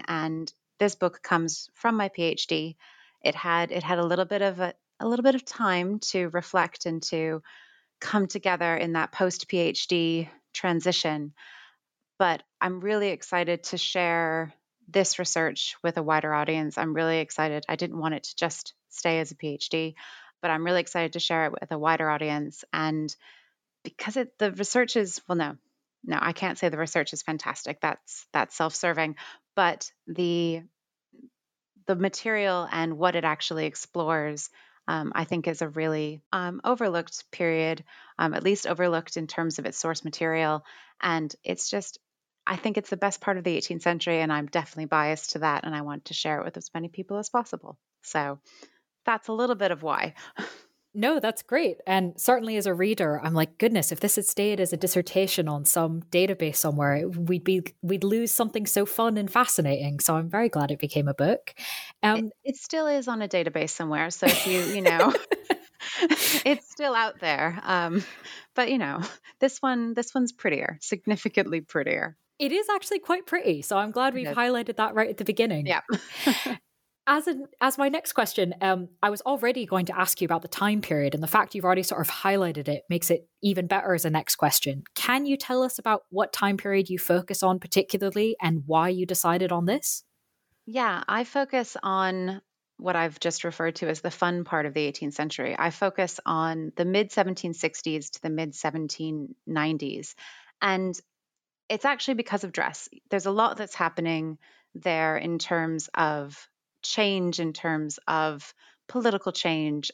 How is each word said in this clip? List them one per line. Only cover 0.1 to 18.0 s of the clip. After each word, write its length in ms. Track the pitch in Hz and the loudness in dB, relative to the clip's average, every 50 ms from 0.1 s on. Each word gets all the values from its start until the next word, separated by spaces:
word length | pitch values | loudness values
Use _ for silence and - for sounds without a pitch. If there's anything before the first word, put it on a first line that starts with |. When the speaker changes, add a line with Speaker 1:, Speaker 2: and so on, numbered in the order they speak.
| 170 160 156 160 160 160 165 156 - _ _ _ _ _ | -4 -4 -2 -2 -4 -4 -6 -10 -12 _ _ _ _ _
Speaker 1:
this 160 | 208 208 196 | 2 2 2
book 300 | - 190 175 180 - - | 2 -2 -2 -2 -4 -2
comes 480 | - 185 170 165 165 160 - - - _ | 0 0 2 2 0 -4 -6 -10 -14 _
from 240 | _ - 233 233 214 | _ 0 0 2 2
my 120 | 202 196 | 0 -2
P 120 | 196 - | -2 -2
H 240 | 170 165 - - - | -2 -2 0 -2 -2
D. 320 | - 170 156 156 165 160 - - - - - - _ _ _ - | -2 -2 -2 -2 -4 -8 -12 -20 -20 -20 -20 -20 _ _ _ -2
It 100 | - 147 | 0 0
had, 380 | - - 175 170 170 170 170 | 0 0 0 2 2 2 0
it 100 | - 180 | -2 -4
had 160 | 160 151 180 175 | 0 0 0 2
a 80 | 170 | 2
little 200 | 170 175 175 185 | 2 2 2 0
bit 180 | 180 208 202 196 | 0 0 0 2
of 160 | 196 185 175 | 0 0 0
a, 160 | 185 175 175 - _ _ _ _ | -4 -4 -4 -8 _ _ _ _
a 80 | - 226 | -2 0
little 160 | 233 240 240 | 0 4 4
bit 100 | 269 262 | 4 4
of 100 | 262 254 | 4 0
time 540 | - - - 233 196 185 175 180 185 208 214 - - | -6 -6 -2 0 2 2 2 0 0 -2 -2 -4 -2
to 180 | - 190 180 170 | -2 0 -2 0
reflect 560 | 160 175 175 - - 185 170 170 - - - | -2 -4 -4 0 0 0 0 0 -2 -6 -6
and 160 | 175 165 165 160 | -4 -4 -4 -4
to 380 | - - 160 160 160 160 160 - - - - - - _ _ _ _ _ _ | -4 -4 -2 -2 -2 -4 -4 -8 -12 -20 -20 -20 -20 _ _ _ _ _ _
come 280 | - - - 214 196 185 | -8 0 2 2 2 2
together 500 | - 202 - 190 180 160 175 170 165 160 | -2 -2 0 0 0 2 2 2 2 2
in 160 | - 170 165 | 0 0 0
that 180 | 165 160 - | 0 -2 -2
post 360 | - - 196 185 180 - - - | 0 0 0 0 0 -2 -6 -2
P 100 | - 180 | 0 2
H 300 | 170 160 - - - - | 2 2 0 -2 -2 0
D 420 | 180 170 165 165 165 165 165 160 - - _ _ _ | 2 2 2 2 2 0 -2 -4 -10 -20 _ _ _
transition. 800 | - - 185 175 165 156 180 175 - - 165 156 151 147 147 147 _ - - - - - - _ _ _ _ _ _ _ _ _ _ | -4 0 0 0 2 2 2 0 2 0 0 -2 -2 -4 -6 -10 _ -20 -20 -20 -20 -20 -20 _ _ _ _ _ _ _ _ _ _
But 240 | 190 175 165 - - _ _ _ | 2 2 2 0 -4 _ _ _
I'm 180 | - 185 185 180 | -4 -4 -4 -4
really 300 | 175 202 214 208 202 202 | -2 0 0 2 2 0
excited 540 | 180 139 - - - 180 175 165 175 170 170 | -2 -4 -6 -2 0 0 2 2 0 -2 -2
to 140 | - - 175 | -6 -4 -4
share 760 | - - - 185 180 170 170 170 165 160 160 160 160 160 - _ _ _ _ _ _ - | -4 -2 0 0 2 2 2 2 2 2 0 -2 -2 -4 -8 _ _ _ _ _ _ -2
this 300 | 160 196 190 185 - - | 2 2 2 4 2 -2
research 600 | 180 - - 170 160 156 - - - - - - - | -2 -2 0 0 0 0 0 -2 -6 -6 -6 -4 -4
with 140 | 170 165 175 | -2 -2 -2
a 60 | 156 | 0
wider 280 | 151 156 156 151 156 | 2 2 2 2 2
audience. 460 | 151 151 147 156 160 160 156 147 - - | 0 0 0 0 0 -2 -2 -2 -2 -2
I'm 160 | 139 160 156 | -2 -2 0
really 260 | 156 165 165 165 160 | 0 2 2 2 0
excited. 440 | 156 156 - - 156 156 147 151 147 - | -2 -4 -2 -2 -2 -2 -2 -4 -4 -4
I 80 | 160 | -4
didn't 240 | 156 175 170 - | -4 -4 -6 -6
want 140 | 165 | -4